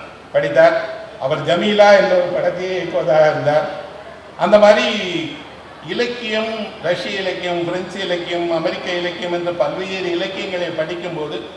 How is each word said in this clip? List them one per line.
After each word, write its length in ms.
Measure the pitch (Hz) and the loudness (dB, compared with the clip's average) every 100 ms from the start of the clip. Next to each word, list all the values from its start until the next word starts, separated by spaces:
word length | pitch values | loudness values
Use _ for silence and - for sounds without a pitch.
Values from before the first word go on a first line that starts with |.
| - - - | -14 -18 -4
படித்தார். 520 | 143 147 160 165 - - - - - | -2 2 6 6 4 -2 -10 -14 -8
அவர் 260 | 131 147 147 | -4 -2 0
ஜமீலா 500 | 180 208 208 208 202 | 0 4 6 8 8
என்ற 200 | 185 180 | 6 2
ஒரு 140 | 175 | 2
படத்தையே 560 | 165 175 175 185 185 165 | 0 -2 -2 -4 -4 -4
இப்போதாக 420 | 175 123 156 156 | -2 2 4 4
இருந்தார். 380 | 139 139 208 202 - - - - - - - | 2 0 0 0 -6 -12 -16 -16 -18 -18 -4
அந்த 200 | 180 208 | 4 8
மாதிரி 800 | 208 208 - 214 185 170 156 - - - - - 151 | 8 8 4 -2 -4 -6 -6 -10 -16 -18 -20 -16 -6
இலக்கியம், 800 | 208 240 240 220 214 226 220 202 - | -2 -2 -4 -4 -2 -2 -6 -8 -4
ரஷ்ய 380 | 160 180 208 196 | -2 -2 -4 -4
இலக்கியம், 440 | 185 175 180 175 | -4 -4 -4 -2
பிரெஞ்சு 360 | 170 185 185 196 | -2 -4 -6 -8
இலக்கியம், 500 | 185 175 170 170 170 | -4 -4 -4 -4 -2
அமெரிக்க 420 | 165 160 190 190 | -2 -2 -4 -4
இலக்கியம் 400 | 180 175 170 175 | -4 -4 -6 -4
என்ற 200 | 175 175 | -4 -2
பல்வேறு 580 | 175 175 175 190 190 175 | -2 -2 -2 -6 -4 -4
இலக்கியங்களை 560 | 170 190 202 196 180 165 | -4 -4 -6 -6 -4 -4
படிக்கும்போது, 760 | 156 160 175 175 156 147 143 - | -4 -6 -6 -8 -8 -8 -8 -12